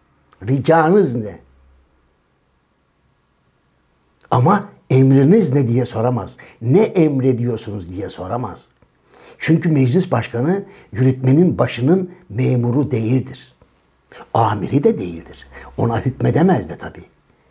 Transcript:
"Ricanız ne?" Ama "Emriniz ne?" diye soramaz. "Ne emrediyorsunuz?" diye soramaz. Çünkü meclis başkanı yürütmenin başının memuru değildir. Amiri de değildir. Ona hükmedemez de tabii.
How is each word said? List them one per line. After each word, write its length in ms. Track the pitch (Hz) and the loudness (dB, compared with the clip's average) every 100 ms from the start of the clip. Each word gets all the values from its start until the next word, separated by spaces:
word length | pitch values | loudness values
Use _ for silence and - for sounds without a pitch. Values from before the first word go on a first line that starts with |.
| _ _ _ _ 101 | _ _ _ _ -4
"Ricanız 680 | 135 117 165 156 202 165 117 | 0 2 4 4 4 2 -2
ne?" 240 | 104 90 _ _ _ _ _ _ _ _ _ _ _ _ _ _ _ _ _ _ _ _ _ _ _ _ _ _ _ _ - | -8 -12 _ _ _ _ _ _ _ _ _ _ _ _ _ _ _ _ _ _ _ _ _ _ _ _ _ _ _ _ -2
Ama 380 | 120 139 202 - - - | 0 2 0 -2 -12 0
"Emriniz 640 | 131 135 135 139 220 165 | 4 6 6 6 4 2
ne?" 140 | 139 117 | 0 0
diye 180 | 120 120 | -2 -2
soramaz. 520 | 113 120 120 92 - - - | -4 -2 -4 -6 -14 -20 -8
"Ne 200 | 113 165 | 0 2
emrediyorsunuz?" 1080 | 214 196 156 135 131 117 120 110 - 101 87 | 2 2 2 2 0 0 -2 -6 -8 -10 -10
diye 200 | 90 92 | -10 -10
soramaz. 600 | - 92 120 117 - - _ _ _ _ - - - | -10 -8 -8 -8 -12 -16 _ _ _ _ -20 -20 -6
Çünkü 320 | - 160 170 | 0 0 2
meclis 420 | 147 127 160 - | 2 2 2 0
başkanı 540 | 117 - 117 143 196 285 - _ | -2 -2 -4 -2 -2 -6 -18 _
yürütmenin 680 | 101 131 127 131 143 180 92 | 0 0 2 2 4 4 2
başının 540 | 127 - 127 190 180 - - | -2 0 0 0 -2 -12 -10
memuru 640 | 104 127 127 120 123 135 | -4 0 0 0 -2 -2
değildir. 640 | 113 110 131 - - - _ _ _ _ _ _ - - | -2 0 -2 -4 -12 -20 _ _ _ _ _ _ -20 -4
Amiri 500 | - 110 104 90 135 | -2 0 -2 -2 0
de 140 | 175 175 | 0 0
değildir. 480 | 90 85 - - - - - - | -6 -12 -16 -20 -20 -20 -14 -4
Ona 280 | 113 113 135 | -2 -2 -4
hükmedemez 640 | - 123 127 180 139 - | -2 0 2 2 2 -4
de 80 | 80 | -12
tabii. 280 | - - - _ _ _ _ | -16 -18 -20 _ _ _ _